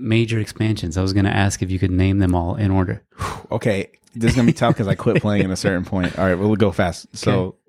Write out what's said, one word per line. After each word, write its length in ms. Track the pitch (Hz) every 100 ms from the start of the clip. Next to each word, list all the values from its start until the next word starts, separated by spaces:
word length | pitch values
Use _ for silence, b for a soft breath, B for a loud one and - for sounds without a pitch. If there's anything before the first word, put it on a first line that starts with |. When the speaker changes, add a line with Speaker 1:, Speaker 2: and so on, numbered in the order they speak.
| 120
Speaker 1:
major 320 | 110 113 113
expansions. 600 | 104 - 110 104 87 92
I 40 |
was 120 | 95
gonna 160 | 101 101
ask 320 | 107 98 -
if 80 | 92
you 80 | 95
could 120 | 98
name 280 | 90 95 98
them 160 | 92
all 220 | 90 85 101
in 140 | 101
order. 320 | 95 90 110 _ -
Speaker 2:
<sighs> 320 | - - -
Okay. 400 | 110 123 98 - _ _
This 180 | 117 113
is 40 | 127
gonna 80 | 117
be 40 |
tough 240 | - 117 -
'cause 100 | 98
I 80 |
quit 280 | 95 123 104
playing 220 | 107 104 95
at 40 |
a 60 | 92
certain 300 | 101 90 95
point. 320 | 95 85 -
All 80 | 95
right, 80 |
we'll 200 | 90 104 104
go 140 | 104
fast. 440 | - 90 85 - -
So 160 | -
Speaker 1:
Okay. 240 | 101 92 -